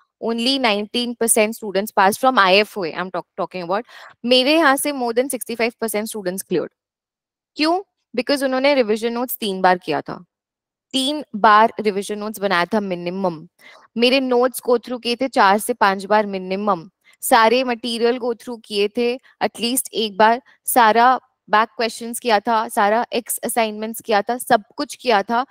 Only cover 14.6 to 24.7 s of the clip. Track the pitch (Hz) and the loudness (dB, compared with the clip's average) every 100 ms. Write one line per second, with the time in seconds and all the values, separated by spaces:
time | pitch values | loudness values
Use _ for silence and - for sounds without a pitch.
14.6 | - 240 240 247 240 240 262 262 202 208 | -2 -2 -2 -8 -4 -4 -2 4 4 4
15.6 | - 233 202 196 190 208 202 196 185 190 | 0 0 0 0 0 0 0 -4 -6 -4
16.6 | 208 175 185 _ _ _ - 240 226 247 | -2 -2 -4 _ _ _ 2 6 6 4
17.6 | 254 233 247 233 233 247 247 226 - 233 | 0 -4 -6 -2 -2 -2 -4 -6 -10 -14
18.6 | - 208 208 247 240 254 _ - 220 - | -6 -2 -2 0 -2 -4 _ -4 -4 -2
19.6 | 226 262 - - 226 190 214 240 - _ | -4 -4 -4 -4 -4 2 4 2 -4 _
20.6 | - 254 220 220 247 247 _ _ - 208 | -2 4 4 6 4 2 _ _ 0 0
21.6 | 226 - 226 - 233 240 240 208 240 226 | 0 -2 -6 -6 -12 -6 0 0 2 -2
22.6 | 233 233 202 220 240 233 - - - 240 | -2 0 2 2 -2 -6 -6 -8 -4 -2
23.6 | 220 214 220 226 - 208 208 247 - 233 | -2 -4 -10 -8 -2 -2 0 -4 0 0
24.6 | - | 0